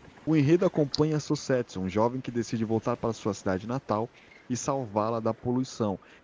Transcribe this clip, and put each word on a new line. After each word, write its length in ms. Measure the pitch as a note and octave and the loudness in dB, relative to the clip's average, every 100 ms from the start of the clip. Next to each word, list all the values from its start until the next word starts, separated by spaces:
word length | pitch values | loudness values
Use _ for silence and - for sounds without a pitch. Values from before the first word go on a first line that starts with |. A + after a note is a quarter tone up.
| - - - | -20 -8 0
O 120 | D#3+ | 4
enredo 280 | C#3 F3 F#3 | 6 6 4
acompanha 540 | - D3 - D#3 D3+ | 2 0 2 0 0
Sosetsu, 600 | - D3+ - C3 A#2+ F#2+ | -2 -4 0 0 0 -4
um 80 | F#2 | -2
jovem 300 | F#2+ A#2 B2+ | 2 2 2
que 100 | B2+ | -4
decide 320 | A#2+ A2 A2+ A2 | -4 -2 -2 0
voltar 300 | A2+ B2 A#2+ | 0 0 -2
para 160 | A#2 | -2
sua 220 | A2 A2 | -2 -4
cidade 340 | G2 - F#2+ G#2+ | -2 -2 -2 -2
natal 420 | B2+ - G#2+ A#2 - - - - | -6 -2 -2 -2 -10 -20 -18 -8
e 60 | B2 | -4
salvá-la 640 | - C#3 A#2+ G#2 G#2+ A#2 | -2 -2 -2 0 0 0
da 140 | A2+ | -2
poluição 680 | A2 B2 B2 C3 - G#2+ F#2 - - | -2 -2 -2 -2 -2 -2 -2 -8 -20